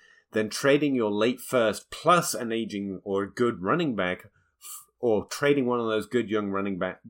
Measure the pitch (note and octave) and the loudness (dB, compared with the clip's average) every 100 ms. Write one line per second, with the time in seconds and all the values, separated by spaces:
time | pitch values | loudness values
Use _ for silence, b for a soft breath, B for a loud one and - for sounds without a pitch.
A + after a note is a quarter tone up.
0 | b b b A2 A2 - C#3 C#3+ D3 C3 | b b b -4 -2 0 2 4 4 2
1 | G#2+ G#2 A2+ B2+ - B2+ A2 G2+ - - | 0 2 0 0 -2 0 2 0 -8 -2
2 | D#3 F3 E3 G#2+ A#2 A2+ A2 G2+ G2+ F#2 | 4 4 2 -4 -4 -4 -4 -4 -6 -8
3 | G#2 G2 G2 - A#2+ G2+ F#2 D#3 D#3+ G#2 | -2 -2 -2 0 0 0 0 0 0 -2
4 | F2+ F#2 - _ _ _ - - - _ | -2 -4 -10 _ _ _ -18 -18 -20 _
5 | B2 G#2 - - C#3+ C#3+ B2 A#2+ A2+ A2 | 2 2 0 -2 2 2 2 0 0 -2
6 | - B2 G#2+ G#2+ G#2 G2 G2+ F#2 F#2 F2+ | 0 -2 0 -2 -2 -2 -4 -4 -4 -6
7 | - | -10